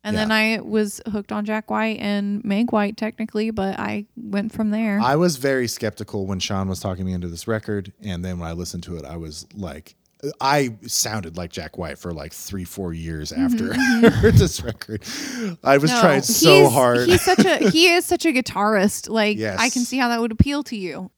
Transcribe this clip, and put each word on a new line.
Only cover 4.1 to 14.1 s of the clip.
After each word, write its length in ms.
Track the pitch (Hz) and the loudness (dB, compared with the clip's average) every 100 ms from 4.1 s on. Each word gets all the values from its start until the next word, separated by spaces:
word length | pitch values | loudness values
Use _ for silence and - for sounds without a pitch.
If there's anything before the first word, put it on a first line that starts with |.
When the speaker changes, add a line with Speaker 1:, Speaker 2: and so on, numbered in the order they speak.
| - | -14
Speaker 1:
went 340 | 226 202 214 | -6 -4 -4
from 160 | - 214 | -4 -2
there. 320 | 214 226 202 | 0 0 2
Speaker 2:
I 160 | 214 147 | 2 4
was 220 | 180 135 | 2 2
very 280 | 139 135 120 | 0 0 0
skeptical 600 | - 110 - 104 107 95 | -2 -4 -6 -8 -6 -4
when 140 | 95 | -4
Sean 280 | - 98 95 | -2 -2 -2
was 100 | 90 | -2
talking 280 | 101 92 92 | -4 -4 -4
me 80 | |
into 140 | 92 87 | -4 -6
this 200 | 85 - | -8 -4
record, 420 | 110 110 104 95 _ | -4 -2 -6 -6 _
and 200 | 101 87 | -10 -6
then 160 | 90 87 | -6 -6
when 80 | 85 | -8
I 60 | |
listened 300 | 85 85 90 | -8 -8 -10
to 140 | 85 85 | -10 -12
it, 100 | 69 | -10
I 100 | 85 | -12
was 300 | 80 76 - 104 | -12 -14 -16 -12
like, 380 | 90 73 - _ _ _ 143 - | -10 -12 -18 _ _ _ -10 -4
I 320 | 135 147 131 107 - | 2 2 0 -4 -6
sounded 520 | - 120 107 85 82 | -4 -2 -4 -6 -8
like 140 | 87 | -8
Jack 260 | - 78 - | -8 -12 -8
White 200 | 82 71 | -10 -8
for, 140 | 87 | -10
like, 220 | 82 78 | -10 -10
three, 300 | - - 98 | -14 -10 -8
four 280 | 87 - 92 | -8 -8 -6
years 400 | 82 82 80 76 | -6 -6 -6 -6
Speaker 1:
Mm-hmm, 120 | - 269 | -2 0
Speaker 2:
after 220 | 233 233 | 0 -2
<laughs> 20 | |
Speaker 1:
mm-hmm. 680 | 233 262 233 233 | 0 2 6 6